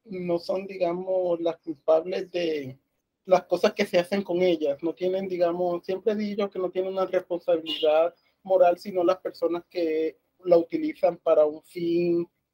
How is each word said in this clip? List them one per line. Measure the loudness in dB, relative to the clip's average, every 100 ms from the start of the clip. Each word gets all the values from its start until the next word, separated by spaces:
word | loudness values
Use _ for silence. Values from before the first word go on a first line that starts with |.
no | -14 -8 -4 -4
son, | -2 -6 -6
digamos, | -4 -2 -2 -2 -2 0 -2
las | -2 -6
culpables | -10 -6 2 2 2 -6 -6
de | -4 -4 -4 -6 -14 _ _ _ _ 2
las | 2
cosas | 2 0 0
que | 0 0
se | 0
hacen | 0 -2
con | -2 0
ellas. | 2 2 0 -2
No | -4
tienen, | -4 -2 -2 -4
digamos, | -2 0 0 -2 -4
siempre | -6 -4 -2 -2
digo | -4 -4 -6
que | -4
no | -6
tienen | -4 -4
una | -2 -2
responsabilidad | -2 -2 -6 0 -2 -2 0 2 4 2 -2 _ _
moral, | 0 4 4 2
sino | -4 0
las | 0 0
personas | -4 -4 -2 -2 -6
que | -4 -2 0 -4 -6 _ _
la | 4 4
utilizan | 4 -4 -4 0 -2 0
para | 2 4
un | 4 0
fin | _ -6 -2 0 2 0 -2 _ _